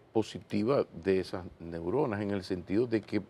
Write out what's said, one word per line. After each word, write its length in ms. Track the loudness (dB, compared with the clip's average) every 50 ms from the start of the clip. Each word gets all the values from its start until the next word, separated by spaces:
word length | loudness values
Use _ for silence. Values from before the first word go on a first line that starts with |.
| -8 -2
positiva 720 | 0 0 0 0 -2 -12 -8 -4 -2 0 2 4 4 2 2 0 -4 -4 2
de 140 | 2 4 4
esas 260 | 2 -2 -6 -8 -8 -10 -12 -12
neuronas, 600 | -12 -8 -8 -6 -2 0 0 2 2 0 0 -2
en 100 | 0 0
el 140 | -2 -2 -2
sentido 420 | -2 -4 -4 -2 0 0 2 2
de 140 | 2 0 -2
que 180 | 0 0 -4 -4 -4